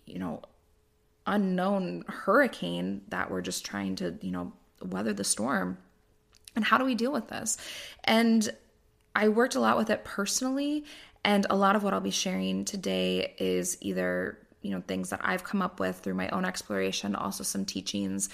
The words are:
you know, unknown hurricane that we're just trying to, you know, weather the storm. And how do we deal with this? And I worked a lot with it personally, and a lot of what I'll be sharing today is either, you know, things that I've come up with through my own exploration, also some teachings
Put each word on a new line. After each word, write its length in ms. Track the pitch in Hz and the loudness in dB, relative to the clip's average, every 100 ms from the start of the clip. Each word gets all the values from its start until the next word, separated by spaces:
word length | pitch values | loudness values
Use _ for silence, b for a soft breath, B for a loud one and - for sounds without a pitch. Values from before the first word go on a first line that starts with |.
| - | -14
you 140 | 180 | -8
know, 240 | 180 - - _ _ _ _ _ _ _ - | -6 -8 -12 _ _ _ _ _ _ _ 0
unknown 800 | 208 190 180 190 196 175 175 - | 2 2 2 2 2 0 -4 -8
hurricane 960 | - - 240 247 - 175 175 185 202 - | -4 4 6 6 2 -4 -2 -2 -4 -4
that 240 | - - | -4 -2
we're 100 | 131 | -4
just 240 | 180 - - | -4 -6 -6
trying 300 | 101 98 95 | -4 -4 -4
to, 200 | 180 - | -4 -6
you 80 | 185 | -6
know, 240 | 90 87 - _ - | -6 -6 -12 _ -14
weather 280 | - 95 110 | -6 -4 -2
the 120 | 104 | -2
storm. 560 | 196 - 214 - 185 185 - _ _ _ _ - - 233 | -2 -2 0 -2 -2 -6 -14 _ _ _ _ -20 -8 -2
And 80 | |
how 140 | 214 233 | 2 4
do 80 | 262 | 4
we 80 | |
deal 180 | 226 240 | 2 2
with 180 | 277 214 | 0 -4
this? 280 | - 220 - B B B B | -6 -4 -4 B B B B
And 440 | - 220 233 226 208 - _ _ _ _ _ 208 | 4 6 6 4 2 -4 _ _ _ _ _ 2
I 140 | 214 | 4
worked 260 | 214 254 262 | 6 4 4
a 40 | |
lot 160 | 220 226 | 4 4
with 140 | 220 | 2
it 140 | 214 | 0
personally, 840 | - - 202 - 254 269 285 302 294 B B B 202 | -2 -4 -2 0 0 0 0 -2 -6 B B B 2
and 220 | 202 196 | 4 4
a 60 | 196 | 4
lot 200 | 196 208 | 4 4
of 80 | |
what 100 | 196 | 2
I'll 60 | 190 | 0
be 120 | 196 | 0
sharing 540 | 190 190 185 190 - - | -2 -2 0 0 -2 -2
today 680 | 196 196 185 - 185 - - | -4 -2 0 2 0 -2 -2
is 380 | 190 180 180 - | 0 0 0 -4
either, 560 | - 180 90 90 92 - - _ | -4 -2 0 0 -4 -6 -16 _
you 80 | 196 | -6
know, 120 | 185 | -6
things 280 | - 185 185 | -4 -4 -4
that 120 | - | -4
I've 200 | - 185 | -2 -2
come 180 | - 196 | -2 -2
up 180 | 180 - | 0 0
with 180 | 185 180 | -2 -2
through 140 | 190 | -4
my 160 | 185 185 | -2 -2
own 160 | 196 185 | -2 -2
exploration, 720 | - - 196 190 190 202 202 | -4 -4 -2 0 -2 -2 -2
also 280 | - - | -4 -4
some 220 | - 98 - | -4 -2 -4
teachings 640 | - - 202 190 190 - | -4 -4 -2 -2 -2 -4